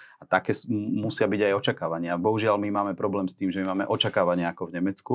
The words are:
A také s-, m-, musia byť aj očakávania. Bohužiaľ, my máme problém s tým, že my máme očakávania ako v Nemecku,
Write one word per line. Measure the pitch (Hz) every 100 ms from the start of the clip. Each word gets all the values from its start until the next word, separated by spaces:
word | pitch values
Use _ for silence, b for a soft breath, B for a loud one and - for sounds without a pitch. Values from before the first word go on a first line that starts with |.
| B B
A | -
také | 92 -
s-, | 104 -
m-, | 107 107 110
musia | 107 -
byť | 107 101 104
aj | 101
očakávania. | 117 - 80 82 85 87
Bohužiaľ, | 104 110 110 104
my | 104
máme | 101 101
problém | 87 104 98 92
s | -
tým, | 95 92
že |
my | 92
máme | 95 98
očakávania | 107 110 104 90 90 85
ako | - 87
v | 87
Nemecku, | 95 98 -